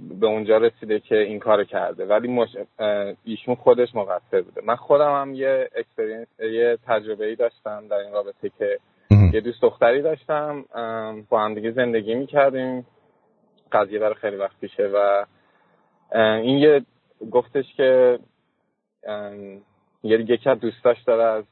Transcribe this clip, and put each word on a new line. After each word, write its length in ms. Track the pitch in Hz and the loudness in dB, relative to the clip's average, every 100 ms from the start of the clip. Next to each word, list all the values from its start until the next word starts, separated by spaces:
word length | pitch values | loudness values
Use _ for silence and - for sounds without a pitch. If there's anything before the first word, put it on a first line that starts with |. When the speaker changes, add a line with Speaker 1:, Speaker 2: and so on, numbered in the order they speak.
| 80 92 | -4 -2
Speaker 1:
به 60 | 110 | 0
اونجا 300 | 110 107 110 | 0 2 4
رسیده 440 | 113 - 107 107 | 4 0 -4 -4
که 160 | - 110 | 0 0
این 220 | 104 107 | 0 -2
کارو 260 | 110 104 | 2 2
کرده، 420 | 98 98 90 90 95 | 2 -4 -6 -6 0
ولی 220 | 104 120 | 0 0
مش-، 280 | 123 113 98 101 - | -2 -2 -4 -14 -6
اه، 360 | 107 104 101 - | -2 -2 -4 -10
ایشون 300 | 117 110 - | -12 -10 -6
خودش 400 | 123 131 120 123 | -2 2 4 2
مقصر 480 | 113 98 90 - 98 | -2 -4 -6 -2 -4
بوده. 180 | 87 - | -4 -8
من 120 | 104 120 | -4 -4
خودم 440 | - 147 147 143 | 2 2 2 0
هم 140 | 139 | -4
یه 360 | 135 135 135 127 117 | -4 -2 -2 -2 -8
اکسپریانس، 520 | 117 - 110 110 117 - | -10 -8 -8 -8 -16 -10
یه 380 | 110 113 120 117 - | -6 0 0 0 -2
تجربه‌ای 500 | 110 107 104 107 113 | -2 -2 -6 -6 -2
داشتم 520 | 117 _ 107 104 107 | -4 _ -12 -12 -6
در 80 | 104 | -6
این 160 | 101 | -4
رابطه 380 | 104 101 - 101 - | -6 -6 -8 -12 -6
که 200 | 101 101 _ _ - | -4 -4 _ _ 4
Speaker 2:
مهم. 240 | 101 92 | 6 6
Speaker 1:
یه 60 | 107 | 2
دوست 220 | 113 117 | -4 0
دختری 400 | 117 - 117 131 | 0 2 2 2
داشتم، 600 | 156 156 - 151 151 143 - | -2 -6 -4 -4 -4 -10 -12
اه، 400 | 113 113 113 110 107 107 | -10 -8 -8 -10 -12 -2
با 120 | 113 | 0
هم 140 | 107 | 0
دیگه 180 | 107 113 | -2 -4
زندگی 420 | 120 120 113 104 | -2 0 0 -2
می‌کردیم، 720 | 120 135 147 139 131 127 127 123 _ _ _ _ _ _ _ - | -4 -2 2 2 2 -6 -6 -10 _ _ _ _ _ _ _ -2
قضیه 260 | 110 101 104 | 0 0 0
برای 160 | 107 | -2
خیلی 220 | 107 107 98 | -2 -6 -4
وقت 240 | 98 - | -6 -6
پیشه 220 | 98 - | -12 -4
و، 420 | 104 101 101 101 - _ _ _ _ _ _ _ - | -2 2 2 2 -2 _ _ _ _ _ _ _ -6
اه، 220 | 113 110 | 0 2
این 240 | 110 120 139 | 2 0 4
یه 260 | 151 143 - _ _ - 113 | 4 4 0 _ _ -20 -2
گفتش 340 | 123 - 139 127 - | -2 0 -6 -6 0
که، 420 | 131 127 123 120 _ _ _ _ _ _ _ _ 107 | 2 6 4 2 _ _ _ _ _ _ _ _ -12
ام، 560 | 104 104 104 98 98 _ _ _ _ | -10 -12 -14 -18 -18 _ _ _ _
یه، 180 | 107 113 | 0 0
یکی 300 | 113 117 139 | 2 0 2
از 100 | 120 | 0
دوستاش 360 | 117 - 123 117 - | -2 -2 0 0 0
داره 160 | 113 | 2
از 200 | 113 110 104 | 2 0 -6